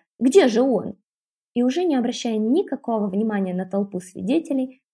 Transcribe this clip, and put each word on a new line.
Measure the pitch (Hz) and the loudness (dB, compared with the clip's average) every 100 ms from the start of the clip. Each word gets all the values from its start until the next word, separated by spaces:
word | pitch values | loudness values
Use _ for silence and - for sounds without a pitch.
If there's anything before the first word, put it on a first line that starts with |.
| _ - | _ -2
Где | 247 381 277 | 4 6 6
же | 233 | 4
он?" | 269 220 - - _ _ _ _ _ | 2 0 -4 -12 _ _ _ _ _
И | 240 | -2
уже | 247 294 | 0 0
не | 359 269 | 0 0
обращая | 240 240 240 220 | -2 -4 -4 -2
никакого | 220 302 403 262 - 226 202 | 0 0 0 -6 -4 -2 -2
внимания | 196 220 202 190 | -2 -2 -2 -2
на | 180 185 | -4 -4
толпу | 196 202 202 | -4 -4 -6
свидетелей, | - - 190 320 320 269 262 - _ | -12 -8 -2 -2 -2 -4 -4 -10 _